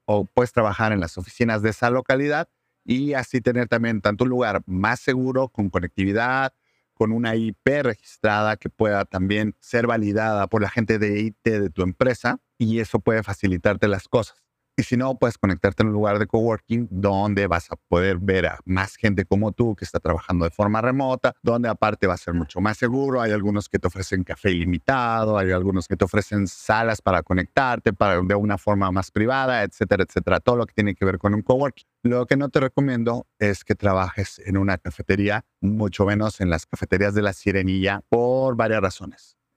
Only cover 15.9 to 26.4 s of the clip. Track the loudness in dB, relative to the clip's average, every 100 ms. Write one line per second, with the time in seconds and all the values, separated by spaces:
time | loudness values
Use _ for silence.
15.9 | 2 0 0 0 0 0 -2 -2 -4 -2
16.9 | -2 0 0 0 0 0 0 -2 -12 0
17.9 | 2 2 0 0 0 0 -4 -2 -2 -2
18.9 | -2 0 0 0 0 0 0 -2 -2 -6
19.9 | -4 -2 -2 0 -2 -2 -2 -2 0 0
20.9 | -2 -2 0 -2 -2 -2 0 -2 0 -2
21.9 | 0 0 0 -2 -4 -2 -2 -2 0 -2
22.9 | 0 0 0 0 0 0 -2 -2 -2 -2
23.9 | -4 -4 -2 -4 -2 0 0 0 0 0
24.9 | 0 0 0 0 2 2 0 0 -2 -2
25.9 | 0 0 0 0 -2